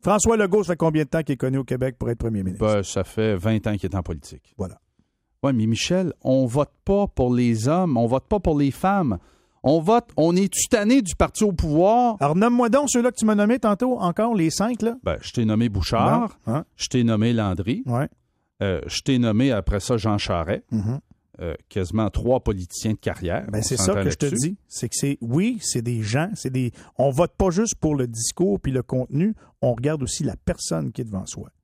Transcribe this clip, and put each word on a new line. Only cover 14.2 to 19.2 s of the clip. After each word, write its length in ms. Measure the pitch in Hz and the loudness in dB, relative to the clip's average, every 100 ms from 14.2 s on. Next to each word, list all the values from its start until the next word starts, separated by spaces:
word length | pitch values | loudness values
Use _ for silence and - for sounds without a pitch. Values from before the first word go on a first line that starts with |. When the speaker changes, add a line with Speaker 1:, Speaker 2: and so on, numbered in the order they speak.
| 226 | 0
Speaker 1:
les 160 | 220 160 | 2 0
cinq, 320 | - 208 240 | 0 -2 -2
là. 140 | 220 240 | -4 -4
Speaker 2:
Ben, 140 | - 80 | -6 -6
je 120 | - | -6
t'ai 120 | - 110 | -2 0
nommé 240 | 107 117 | 2 0
Bouchard, 680 | 98 85 117 127 - 233 - - | -2 -2 2 2 2 0 -6 -6
Speaker 1:
Bon, 40 | |
hein ? 120 | 120 - _ | -6 -6 _
Speaker 2:
je 120 | - | -4
t'ai 160 | 127 | 0
nommé 280 | 117 110 113 | 2 2 2
Landry, 520 | 117 104 90 95 170 185 | 2 0 -2 -4 -4 -4
Speaker 1:
Ouais. 220 | 120 151 _ _ _ _ _ | -4 -4 _ _ _ _ _
Speaker 2:
euh, 180 | 101 87 - | -2 -2 -4
je 140 | - | -6
t'ai 180 | - | 0
nommé 320 | 127 | 0